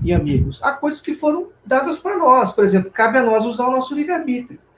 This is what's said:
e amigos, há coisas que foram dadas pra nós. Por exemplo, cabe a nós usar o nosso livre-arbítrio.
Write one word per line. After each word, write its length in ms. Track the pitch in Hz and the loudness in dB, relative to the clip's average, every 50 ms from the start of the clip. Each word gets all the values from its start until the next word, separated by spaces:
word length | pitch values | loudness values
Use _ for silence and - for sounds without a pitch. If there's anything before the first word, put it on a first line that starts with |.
| - | -2
e 80 | 170 175 | 0 0
amigos, 480 | 160 147 147 139 120 - 139 - - | 0 0 0 0 0 0 -2 -4 -4
há 80 | - 269 | -4 -6
coisas 300 | 277 - - 302 - - | -4 -2 -4 -4 -4 -6
que 140 | - - 311 | -6 -8 -6
foram 340 | - 311 302 302 349 370 - - _ _ | -2 0 0 0 0 -4 -10 -14 _ _
dadas 320 | 202 262 269 269 339 311 - | -2 0 0 0 -2 -6 -4
pra 180 | - 370 415 | -4 -4 -2
nós. 360 | 349 320 262 254 254 220 185 | 2 4 4 6 4 4 2
Por 100 | - - | 2 2
exemplo, 300 | 202 196 190 190 185 - | 2 4 4 2 0 0
cabe 260 | - - 226 226 220 262 | 0 0 0 2 2 2
a 40 | 240 | 2
nós 200 | 226 220 214 220 | 4 2 2 0
usar 220 | 240 226 247 247 | 0 -2 -2 -2
o 60 | 254 | 0
nosso 200 | 262 254 254 - | 0 0 -2 -4
livre-arbítrio. 640 | 294 294 294 339 359 339 330 262 247 247 247 - - - _ _ _ | -4 -4 -2 -2 -4 -4 -2 -4 -4 -6 -6 -12 -18 -20 _ _ _